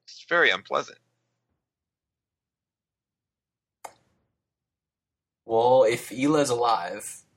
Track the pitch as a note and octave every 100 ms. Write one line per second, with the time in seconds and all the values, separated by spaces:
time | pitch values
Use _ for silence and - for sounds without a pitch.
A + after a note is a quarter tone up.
0 | - - - E3+ C3+ F#2 - C#3 - -
1 | _ _ _ _ _ _ _ _ _ _
2 | _ _ _ _ _ _ _ _ _ _
3 | _ _ _ _ _ _ _ _ - _
4 | _ _ _ _ _ _ _ _ _ _
5 | _ _ _ _ A2+ A2+ A#2+ C3 A#2 A#2+
6 | - B2 C#3+ D#3 C3 A#2+ A#2+ A2 F2 G#2
7 | - - _